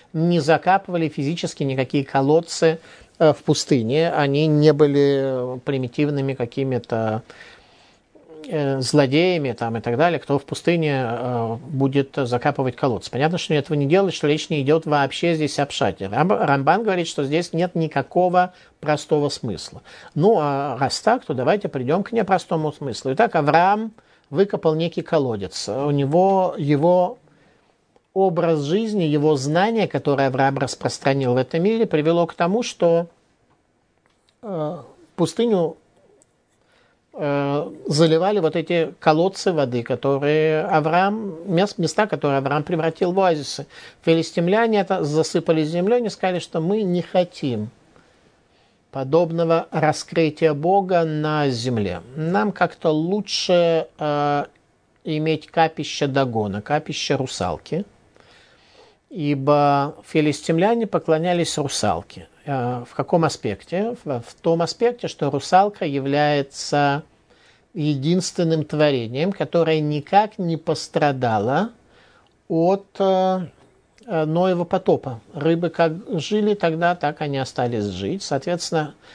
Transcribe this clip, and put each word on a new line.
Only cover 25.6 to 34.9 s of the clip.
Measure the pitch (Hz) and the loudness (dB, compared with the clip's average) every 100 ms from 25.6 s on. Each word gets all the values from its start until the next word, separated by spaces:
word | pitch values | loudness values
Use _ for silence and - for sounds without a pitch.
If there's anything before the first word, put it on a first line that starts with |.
| - | -6
У | 120 147 | -4 0
него, | 143 139 165 190 196 180 - | 0 2 2 4 2 0 -2
его | 147 143 170 180 180 - _ _ _ _ _ _ _ _ _ | 0 2 4 4 2 -4 _ _ _ _ _ _ _ _ _
образ | 190 190 170 165 156 | 0 0 2 0 0
жизни, | 143 196 220 208 | 0 -2 -2 0
его | 160 147 151 143 | 0 2 2 2
знание, | 139 165 208 226 180 | 0 0 0 0 -2
которое | 139 147 139 135 | -2 0 2 2
Авраам | 131 135 139 | 2 0 0
распространил | 127 - 123 - 139 139 127 | -4 -4 -6 -2 0 0 0
в | 123 | 0
этом | 127 165 | 0 0
мире, | 196 226 | 0 2
привело | 202 156 151 170 170 | 0 2 2 2 0
к | |
тому, | - 170 220 | 0 0 0
что, | 233 - 170 170 170 _ _ _ _ _ _ _ _ _ _ _ _ _ | -4 0 2 2 0 _ _ _ _ _ _ _ _ _ _ _ _ _
э, | - 175 151 170 123 | -10 -6 -6 -8 -14